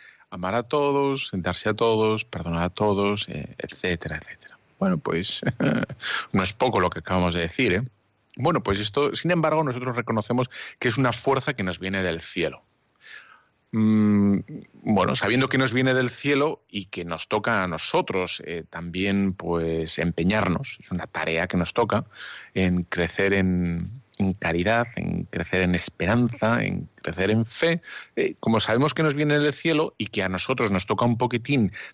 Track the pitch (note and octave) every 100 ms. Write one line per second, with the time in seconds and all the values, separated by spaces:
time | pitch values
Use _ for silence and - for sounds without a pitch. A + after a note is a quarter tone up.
0 | - - _ G2 F2+ A2+ A#2+ D3+ C#3+ C#3
1 | C#3 C3+ - F#2+ F2 F2+ G#2+ G#2+ A#2 A2
2 | A2 A2 - - E2+ E2+ F2 - G#2+ G2
3 | G2+ G2+ - D2 - - - - F#2 E2+
4 | D#2+ D#2 - - - - _ - F#3+ F3
5 | - E2 F#2+ - - - - - - -
6 | - - - G2 F#2 - B2+ G#2 F2+ F2
7 | - F#2 F2+ F2 E2+ - B2 F2+ B2+ _
8 | _ _ _ - C#3+ C3+ - G2 G#2+ -
9 | C#3+ - E3 F3 D#3 D#3 D3+ B2 B2+ A#2+
10 | A#2 A2+ - A#2+ B2 - - - B2 A2+
11 | C3 A#2 - C3 C#3 C#3 F#2+ E2+ F#2 G2
12 | F#2 E2 - - D#2 C2 _ _ _ _
13 | - - - - _ _ _ A2+ A2 G#2+
14 | G#2+ G#2 G2+ G2 - D3+ - - - G#3+
15 | - C3 G2+ A#2+ C3 C3+ C3 A#2+ C3 B2+
16 | B2 - C#3 C#3+ D3+ - _ G#2 F#2+ -
17 | E2+ E2 - G#2+ G#2 A2 F#2 E2 - D#3+
18 | - F#2+ F2+ - - E2+ D#2+ E2 F2 F2
19 | G2 G2 G2 F#2+ E2+ E2+ E2 D#2+ D#2+ -
20 | E2+ E2 E2+ G#2+ F#2+ D#2+ C#2 - - F2+
21 | - E2 D#2+ E2 F2+ F2+ E2+ - A2+ G#2
22 | - - - - - - F#2 F2+ E2+ -
23 | E2+ - G2 G2 F#2+ F2+ F2 E2+ F2 B2
24 | - - F#2+ F2+ E2 E2+ F#2 A#2 A#2 -
25 | - E2+ F2 - E2+ F2+ F2+ F2 - -
26 | F2 A#2 A#2+ A#2+ G#2+ A#2 - F2+ F2 _
27 | - E2+ F#2+ A2 A2+ - E3 E3+ - -
28 | - - - - - A2 A2 A#2 D3 -
29 | D#3 C#3 D3+ D3 D3 C#3 E3 D#3 D#3+ -
30 | G#2 G#2 F#2+ F#2 - B2 A#2 F#2+ - G#2
31 | A#2+ A#2 B2 A#2+ A#2 C#3+ G2+ - -